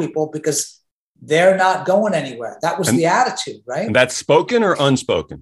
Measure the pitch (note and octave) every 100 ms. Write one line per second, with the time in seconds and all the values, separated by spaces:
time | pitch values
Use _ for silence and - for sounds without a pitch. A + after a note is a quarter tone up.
0 | D#3+ D#3 D#3 D3+ D#3 C#3+ - - _ _
1 | _ _ A#2+ D3+ F#3 F#3+ F#3 F3+ C#3 G3
2 | G#3+ E3+ C#3 A#2+ A2+ G2+ D#3+ - E3+ C3+
3 | E3 B3 B3+ - - A2 - C3+ A3 B2
4 | B2+ - - D3 F3+ A#3+ G#3 D#3+ C#3 C3
5 | - F#2 - D2